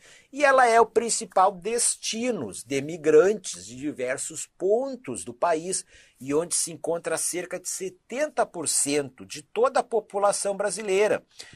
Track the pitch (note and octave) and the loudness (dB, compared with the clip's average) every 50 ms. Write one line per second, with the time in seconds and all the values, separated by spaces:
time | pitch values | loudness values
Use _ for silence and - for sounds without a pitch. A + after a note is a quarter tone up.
0 | - - - - _ _ - C4+ D4 C4+ C4+ C4 B3 A#3 A3+ A#3 A3+ A3 - A3+ | -20 -20 -20 -20 _ _ 0 4 4 6 6 6 6 6 8 6 6 4 2 0
1 | A#3 A3+ G3+ - A3+ F#3 - G3 F#3 G3+ G3 F3+ E3+ A3 A#3 A#3+ - - - - | 0 0 -2 -4 -4 0 2 4 4 4 2 0 -4 -4 -2 0 0 -2 -2 -4
2 | - - - A3 A#3 B3+ A3+ F3+ B2 G2 F2 - - - C#3 C#3 C3+ D3+ E3 E3 | -6 -6 -4 -2 -2 -2 -2 -4 -6 -8 -10 -12 -8 -6 -4 -4 -4 -4 -8 -2
3 | C#3 D#3 D3+ D3+ F3 G3 G#3+ G3 - - - F3 E3+ - B2 B2+ C#3 D3+ B2 G#2+ | 2 6 8 8 8 6 4 0 -4 -10 -12 -12 -14 -16 -14 -10 -8 -8 -6 -6
4 | B2 B2 C3+ C#3+ - - D#3+ - - - _ - F3 F#3+ G#3 A#3 C4+ C#4 C4 B3+ | -4 -4 -4 -6 -6 -8 -10 -12 -14 -14 _ -6 0 0 2 0 0 -4 -8 -10
5 | - - A#2+ G#2 - A#2+ A#2 - - F3 E3 D#3+ E3 F#3 F#3 - - _ - - | -10 -10 -10 -10 -10 -12 -6 -2 0 0 0 0 -2 -4 -6 -6 -8 _ -18 -20
6 | - _ _ _ B2+ C3+ C#3+ D#3 F3 E3 - - - E3 E3 C#3 - D#3+ E3 E3+ | -20 _ _ _ -6 -2 -2 -2 -2 0 -2 -2 -2 -4 -8 -8 -6 -4 -4 -4
7 | - E3+ D#3+ D#3 - - - F3 F3 F3 F3+ F3+ - - - - F#3+ F#3 - _ | -4 -4 -4 -4 -4 -4 -6 -6 -8 -8 -10 -10 -8 -10 -8 -8 -8 -10 -12 _
8 | _ - A3+ C4 D4+ D4+ - - G#3+ - - F3 D3 - - - - C#3+ C#3+ D3+ | _ -10 -6 -4 -4 -2 -2 -2 -2 -2 -4 -6 -4 -2 -2 -2 0 0 0 0
9 | C#3+ B2+ - - G2 F#2+ - D3 - _ - G#3 A#3+ C4+ C4 C4+ A#3+ - A#3 G#3+ | -2 -4 -8 -16 -18 -16 -16 -16 -16 _ -2 0 0 2 2 0 -2 0 -2 -4
10 | - - - G3+ G3+ G3+ G3 - - G3+ G3+ F#3+ G3+ G#3 F3+ G3 A3 G3+ F#3 G3 | -2 -2 -2 0 2 2 2 0 -2 -4 -4 -2 -4 -4 -4 -4 -4 0 2 2
11 | G#3+ G3+ C#3+ - - _ _ - - - - | 2 2 0 -2 -4 _ _ -20 -20 -20 -20